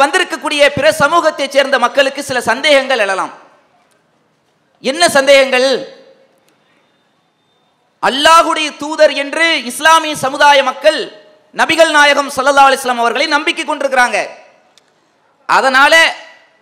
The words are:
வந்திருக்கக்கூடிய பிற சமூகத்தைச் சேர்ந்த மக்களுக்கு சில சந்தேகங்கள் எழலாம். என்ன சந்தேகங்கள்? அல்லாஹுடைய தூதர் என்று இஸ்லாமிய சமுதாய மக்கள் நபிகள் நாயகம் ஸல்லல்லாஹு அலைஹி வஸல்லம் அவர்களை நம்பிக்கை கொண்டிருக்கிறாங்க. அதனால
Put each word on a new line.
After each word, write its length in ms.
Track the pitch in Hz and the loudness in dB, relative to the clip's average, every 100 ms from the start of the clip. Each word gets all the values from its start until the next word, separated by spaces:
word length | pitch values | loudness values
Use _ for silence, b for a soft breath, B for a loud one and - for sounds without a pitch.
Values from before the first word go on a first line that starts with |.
வந்திருக்கக்கூடிய 640 | 285 370 349 302 302 294 277 | 0 0 -4 -6 -4 0 0
பிற 160 | 269 302 - | 2 0 0
சமூகத்தைச் 520 | 294 339 311 311 277 | 0 2 0 -2 -4
சேர்ந்த 240 | 277 269 254 | -2 0 0
மக்களுக்கு 440 | 240 269 277 277 | -2 -2 -2 -4
சில 180 | 277 247 | -8 -6
சந்தேகங்கள் 580 | 220 233 302 277 262 254 | -4 -2 2 0 0 -2
எழலாம். 280 | 196 190 156 - _ _ _ _ _ _ _ _ _ _ _ _ _ _ 233 | -2 -4 -8 -12 _ _ _ _ _ _ _ _ _ _ _ _ _ _ -6
என்ன 120 | 320 339 277 | 0 2 2
சந்தேகங்கள்? 520 | 269 277 269 247 269 233 - - - _ _ _ _ _ _ _ _ _ _ _ _ _ _ _ _ _ _ - 202 | 4 4 4 0 0 -2 -8 -20 -20 _ _ _ _ _ _ _ _ _ _ _ _ _ _ _ _ _ _ -6 -4
அல்லாஹுடைய 580 | 262 311 330 311 311 302 - | 0 4 4 2 -2 -6 -8
தூதர் 300 | 294 311 302 277 | -6 0 0 0
என்று 400 | 277 302 330 311 240 | -6 -2 0 -2 -6
இஸ்லாமிய 440 | 254 311 320 311 | -2 2 2 0
சமுதாய 480 | 294 262 285 294 285 | -6 -4 2 4 4
மக்கள் 480 | 262 262 302 302 185 - _ _ _ | 2 0 -2 -2 -6 -14 _ _ _
நபிகள் 360 | - 254 320 320 302 | -6 -2 2 2 4
நாயகம் 320 | 294 277 277 254 | 2 0 -2 -4
ஸல்லல்லாஹு 300 | 269 277 269 | 0 4 4
அலைஹி 100 | 262 | 2
வஸல்லம் 240 | 254 240 | -4 -2
அவர்களை 240 | 233 226 320 | -2 -2 -2
நம்பிக்கை 380 | 294 311 330 | -2 -4 -6
கொண்டிருக்கிறாங்க. 640 | 277 294 277 254 240 202 143 - _ _ _ _ _ _ _ _ _ _ | -6 -6 -2 0 0 -2 -6 -12 _ _ _ _ _ _ _ _ _ _
அதனால 680 | - 175 262 262 285 330 311 - - _ _ _ | -4 0 2 2 4 4 2 -2 -16 _ _ _